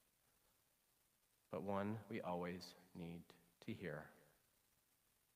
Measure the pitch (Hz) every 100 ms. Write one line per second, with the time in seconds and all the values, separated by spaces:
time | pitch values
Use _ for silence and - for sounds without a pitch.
0 | - _ _ - - - _ _ _ _
1 | - _ _ _ _ 82 92 101 101 110
2 | 107 113 - 87 87 90 - - - -
3 | 85 85 - - - - - 107 90 76
4 | 73 - - - - _ _ _ _ _
5 | _ _ _